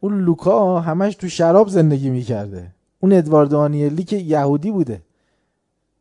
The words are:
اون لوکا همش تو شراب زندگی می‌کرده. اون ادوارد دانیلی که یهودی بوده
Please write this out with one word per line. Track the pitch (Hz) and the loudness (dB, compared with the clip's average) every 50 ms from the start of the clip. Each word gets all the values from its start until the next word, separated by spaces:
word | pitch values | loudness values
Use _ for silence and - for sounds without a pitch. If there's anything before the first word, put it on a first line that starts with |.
اون | - 202 208 196 | -6 -4 -2 -2
لوکا | 185 175 165 - - 180 208 233 202 180 185 170 | 0 0 0 0 2 0 2 2 2 2 0 0
همش | 165 165 156 175 196 214 190 | -2 -2 -2 -2 -2 -2 -4
تو | - 190 180 | -6 -10 -8
شراب | - - 165 165 175 202 220 202 | -4 0 2 4 6 4 4 4
زندگی | 190 175 160 151 147 135 139 135 | 2 2 2 2 2 0 -2 -2
می‌کرده. | 127 123 120 107 117 104 101 101 98 90 87 90 - _ _ _ _ - | -4 -4 -4 -4 -6 -6 -8 -10 -12 -14 -16 -18 -20 _ _ _ _ -4
اون | - 190 196 | 0 2 2
ادوارد | 180 160 151 156 151 147 143 | 2 2 2 2 2 4 4
دانیلی | 151 147 147 147 147 147 147 147 147 170 185 | 2 0 0 0 0 -2 -2 -2 -2 -4 -6
که | - 214 | -4 -6
یهودی | 202 180 151 156 147 139 139 143 143 156 214 | -6 -4 -2 -2 0 0 0 0 -2 -2 -4
بوده | 214 190 156 123 107 87 - _ _ _ _ _ _ _ _ _ _ _ _ _ _ _ _ _ _ _ | -2 -2 -4 -4 -6 -12 -14 _ _ _ _ _ _ _ _ _ _ _ _ _ _ _ _ _ _ _